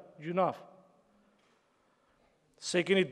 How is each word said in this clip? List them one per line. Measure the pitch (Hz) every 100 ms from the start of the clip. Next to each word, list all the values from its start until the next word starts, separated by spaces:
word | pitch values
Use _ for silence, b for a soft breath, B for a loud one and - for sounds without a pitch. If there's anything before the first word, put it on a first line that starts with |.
| - -
gjynaf. | 156 175 170 - - - _ _ _ _ _ _ _ _ _ _ _ _ _ _ _ _ _ _
Se | - 180 170
keni | 190 156